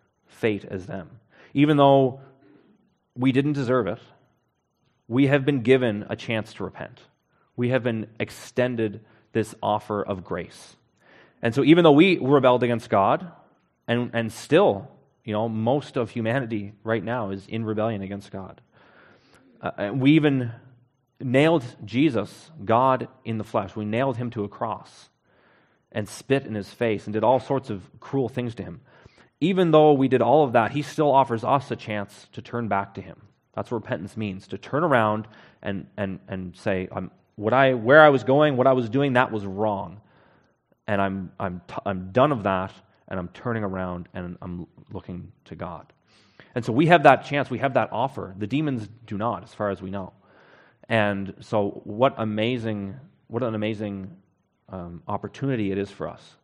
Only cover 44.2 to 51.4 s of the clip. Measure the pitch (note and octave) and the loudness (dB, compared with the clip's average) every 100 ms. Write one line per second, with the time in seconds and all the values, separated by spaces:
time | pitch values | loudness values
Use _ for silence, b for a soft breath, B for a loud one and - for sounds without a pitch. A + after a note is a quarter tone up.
44.2 | F2 F2 F#2 F2 E2+ _ - G2+ - F2+ | -12 -12 -12 -12 -14 _ -16 -16 -12 -14
45.2 | F#2+ _ - E2 F2+ E2 - _ _ b | -16 _ -18 -14 -12 -14 -20 _ _ b
46.2 | b b b B2+ A2+ A#2 E3 F3 D3 B2+ | b b b -8 -2 2 4 6 6 4
47.2 | - C#3+ C3 A#2 C3+ B2+ A2 G#2 C3+ - | 2 -4 -4 -4 -2 0 -2 -4 -6 -6
48.2 | F#2 F#2+ G#2 C3+ D#3 B2+ G#2 - - G2+ | -12 -8 -4 -2 -2 -4 -8 -16 -10 -6
49.2 | A2+ G2 - - G#2 F#2 F#2 G2 F#2 - | -4 -4 -8 -6 -4 -4 -6 -8 -10 -16
50.2 | b b b b b b - A2+ G#2 G2 | b b b b b b -2 0 2 -2
51.2 | G2 - | -8 -12